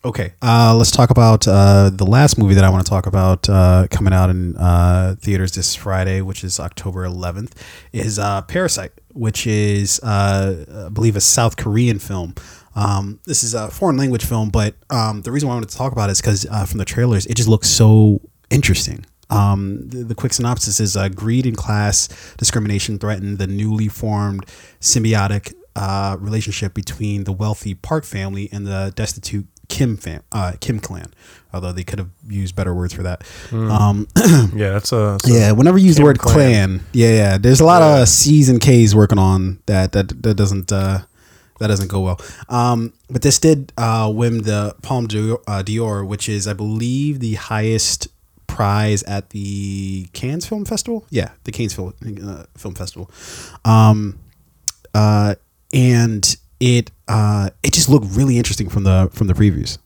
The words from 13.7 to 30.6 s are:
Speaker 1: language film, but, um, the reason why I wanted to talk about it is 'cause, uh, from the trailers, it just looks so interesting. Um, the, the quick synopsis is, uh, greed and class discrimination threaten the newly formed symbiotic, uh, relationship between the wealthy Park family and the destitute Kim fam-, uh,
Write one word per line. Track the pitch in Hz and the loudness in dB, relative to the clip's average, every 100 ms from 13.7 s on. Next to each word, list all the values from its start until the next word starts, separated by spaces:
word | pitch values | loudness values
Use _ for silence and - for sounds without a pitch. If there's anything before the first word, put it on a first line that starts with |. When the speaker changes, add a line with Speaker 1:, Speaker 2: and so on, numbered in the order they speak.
| - 190 135 | -4 -2 0
Speaker 1:
language | 139 120 | -2 -2
film, | - 113 107 | -2 -4 -2
but, | 110 104 - _ | 0 -2 -6 _
um, | 131 110 104 | -4 -4 -4
the | 107 | -6
reason | 139 143 | -4 -4
why | |
I | 120 | -4
wanted | 110 | -8
to | - | -8
talk | 131 | -6
about | 117 101 | -2 -2
it | |
is | 95 | -2
'cause, | 117 101 - | -2 -2 -2
uh, | 107 | -6
from | 98 104 | -4 -6
the | |
trailers, | 95 - 123 104 - | -6 -2 0 0 -2
it | |
just | 113 110 | -2 2
looks | 110 - | 2 2
so | - 107 110 107 101 - _ _ | 4 6 8 6 4 -4 _ _
interesting. | 139 135 90 - 69 - _ _ | -2 0 0 -2 -10 -16 _ _
Um, | 104 101 98 98 107 127 | 0 2 0 -4 -8 -10
the, | 123 | -12
the | 117 | -10
quick | 113 127 | -6 -4
synopsis | - 120 120 - 95 | -2 -2 -2 -4 -2
is, | 107 98 | -2 -2
uh, | 95 | -4
greed | 92 107 123 | -4 -2 0
and | 127 110 | -2 -4
class | - 104 104 - - - - - | -4 -2 0 -2 -4 -10 -20 -6
discrimination | 110 117 104 101 - 104 | -4 -2 -2 -4 -4 -6
threaten | 104 101 101 101 | -6 -6 -8 -6
the | 95 | -6
newly | 98 110 107 107 | -4 -2 -2 -4
formed | - 113 104 101 98 92 - - _ | -4 -6 -4 -4 -6 -12 -20 -20 _
symbiotic, | - 123 110 107 98 101 - - _ - | -2 0 0 0 0 -4 -8 -20 _ -8
uh, | 98 98 98 95 | -6 -4 -4 -6
relationship | 101 110 104 - 101 | -6 -6 -6 -6 -6
between | - 95 - 104 101 | -6 -10 -8 -6 -4
the | 98 | -6
wealthy | 95 107 104 107 | -6 -4 -6 -8
Park | 92 - 160 | -12 -6 -6
family | - 104 98 98 101 | -6 -8 -8 -8 -10
and | 101 98 | -10 -8
the | 95 95 - | -6 -8 -6
destitute | 113 - - 104 95 _ _ | -8 -8 -10 -10 -10 _ _
Kim | - 131 107 | -4 -4 -4
fam-, | - 78 _ | -10 -14 _
uh, | 107 90 90 | -6 -6 -6